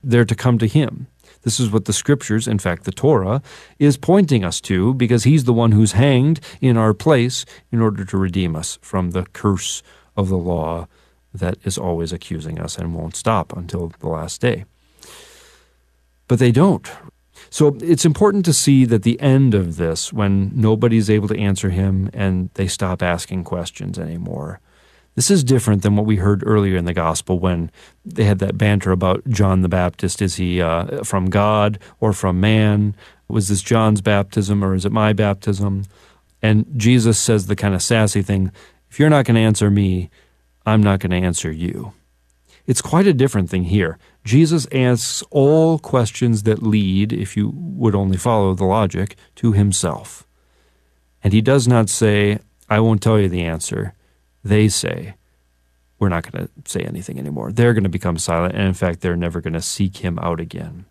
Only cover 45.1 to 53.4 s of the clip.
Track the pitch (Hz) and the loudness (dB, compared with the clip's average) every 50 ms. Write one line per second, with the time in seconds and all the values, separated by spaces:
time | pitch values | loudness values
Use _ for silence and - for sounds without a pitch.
45.1 | - - - _ - 147 135 139 151 160 160 165 165 151 - - - 131 117 107 | -8 -8 -10 _ 0 2 4 4 4 4 4 2 2 -2 -4 -2 0 0 0 0
46.1 | - - 127 120 117 107 101 113 107 - - 110 104 107 101 95 95 95 101 107 | -2 -2 0 0 0 0 0 0 -2 0 0 0 0 2 2 2 0 0 0 0
47.1 | 127 120 117 98 - 107 104 - - - 175 165 131 123 123 113 101 101 98 95 | -2 -4 -6 -6 -4 -4 -4 -4 -4 -8 -10 -10 -8 -2 0 0 2 2 0 0
48.1 | 95 90 - 123 117 110 101 95 92 87 98 92 95 110 107 92 - 92 95 101 | -2 -2 0 0 2 2 2 0 0 0 0 0 2 2 0 -2 -2 -4 -8 -8
49.1 | - _ _ _ _ - - 117 107 98 101 101 92 - - 87 69 - - - | -8 _ _ _ _ -2 0 0 2 4 2 2 0 -2 -4 -4 -6 -6 -12 -18
50.1 | - - - _ _ _ _ _ _ _ _ _ _ _ _ _ _ _ _ _ | -20 -20 -20 _ _ _ _ _ _ _ _ _ _ _ _ _ _ _ _ _
51.1 | _ _ - 104 95 107 107 113 131 139 120 120 123 117 110 98 - - 117 107 | _ _ -2 2 2 2 4 4 2 4 4 4 4 4 2 2 0 0 2 2
52.1 | 104 104 104 101 104 104 _ _ _ _ _ _ 107 107 110 113 110 101 - 117 | 2 2 2 0 0 -2 _ _ _ _ _ _ 0 2 2 2 2 2 2 2
53.1 | 113 107 101 95 87 90 | 2 4 2 0 0 -2